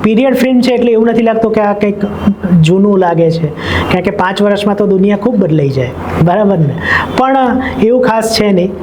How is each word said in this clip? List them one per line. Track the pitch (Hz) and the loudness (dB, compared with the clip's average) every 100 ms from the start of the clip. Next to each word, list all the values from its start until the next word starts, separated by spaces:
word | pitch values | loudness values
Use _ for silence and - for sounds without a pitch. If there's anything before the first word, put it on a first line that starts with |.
પીરિયડ | 208 220 269 247 | 0 0 0 0
ફિલ્મ | 254 254 | 2 2
છે, | 254 | 2
એટલે | 240 240 | 0 2
એવું | 226 226 | 2 2
નથી | 226 | 2
લાગતું | 226 220 226 | 0 0 0
કે | 220 | 0
આ | 208 | 0
કંઈક | 202 208 202 202 - 208 196 190 175 | 0 -2 -2 -6 -2 -2 -2 0 2
જૂનું | 156 185 202 196 | 4 4 2 2
લાગે | 180 170 165 | 2 2 0
છે, | 165 156 - - - - | 0 -4 -6 -4 -4 -2
કારણ | 185 | -2
કે | 180 | -2
પાંચ | 190 185 190 | -2 -2 0
વર્ષમાં | 208 202 208 202 | 0 0 -2 0
તો | 208 | 0
દુનિયા | 190 196 202 | 2 2 0
ખૂબ | 240 220 | 0 0
બદલાઈ | 185 156 139 | 0 0 0
જાય, | 127 123 - - - | -2 -4 -6 -8 0
બરાબર | 160 185 202 185 | 0 2 2 2
ને? | 151 - - - - - | 0 -2 -2 -2 -2 -2
પણ | 262 269 254 262 - - | 0 2 0 -2 -4 0
એવું | 220 247 | 2 2
ખાસ | 247 226 226 - | 2 0 0 0
છે | 208 | 0
નહીં | 185 185 - | 2 0 -4